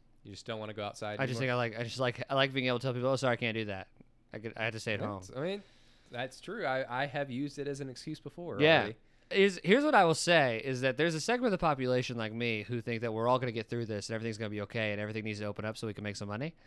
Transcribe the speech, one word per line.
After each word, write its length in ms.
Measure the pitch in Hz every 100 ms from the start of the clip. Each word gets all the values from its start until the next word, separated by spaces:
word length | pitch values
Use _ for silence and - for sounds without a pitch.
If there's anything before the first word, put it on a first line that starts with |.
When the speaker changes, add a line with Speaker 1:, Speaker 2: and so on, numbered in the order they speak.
| _ _
Speaker 1:
You 80 | -
just 140 | 98 -
don't 120 | 110
wanna 160 | 107
go 100 | 107
outside 340 | 104 - 107 107
Speaker 2:
I 60 | 131
just 120 | 117
Speaker 1:
anymore? 0 |
Speaker 2:
think 340 | 131 123 117
I 40 | 110
like, 20 |
I 40 |
just 140 | 117 117
like, 220 | 127 120 -
I 60 |
like 180 | 139 135
being 140 | 135 127
able 120 | 123
to 40 | 135
tell 80 |
people, 160 | 123 127
"Oh, 60 | 131
sorry, 180 | 131
I 20 | 117
can't 180 | 117
do 120 | 110 104
that. 220 | 95 - - - _ _
I 60 | 110
could, 140 | 110 -
I 80 |
had 80 | 113
to 60 | 110
stay 140 | -
at 60 | 104
home." 220 | 107 98 92
Speaker 1:
That's, 100 | 127
I 40 |
mean, 200 | 165 202 - - - - -
that's 300 | 120 127 -
true. 240 | - 220 156
I, 360 | 131 135 123
I 40 | 143
have 240 | 147 139
used 280 | 123 143 -
it 100 | 139
as 120 | 139
an 80 | 135
excuse 320 | 123 - 156
before 380 | 143 - 175 104
Speaker 2:
Yeah. 180 | 151 156
Speaker 1:
already. 160 | 104 113 _ _ -
Speaker 2:
Is, 280 | 196 196 180
here's 200 | 160 233
what 100 | 302
I 100 | 247
will 100 | 170
say, 460 | 156 - 170 131 110
is 180 | 135 127
that 140 | 131 127
there's 160 | 170
a 60 | 160
segment 260 | 175 247 247
of 120 | 185
the 40 |
population 520 | 170 139 127 127 127 117
like 140 | 110
me 300 | 113 120 110
who 180 | 104 120
think 180 | 117 113
that 120 | 117
we're 140 | 110 117
all 100 | 127
gonna 140 | 123
get 160 | 113 -
through 180 | 120 110
this 220 | 104 -
and 60 |
everything's 220 | 113 113 107
gonna 120 | 107
be 100 | 104
okay 300 | 101 117 107
and 80 | 104
everything 240 | 107 110
needs 140 | 107 104
to 60 | 104
open 180 | 101
up 120 | 107 110
so 80 | 110
we 80 |
can 100 | 104
make 120 | 104 101
some 120 | 101
money. 260 | 104 151 -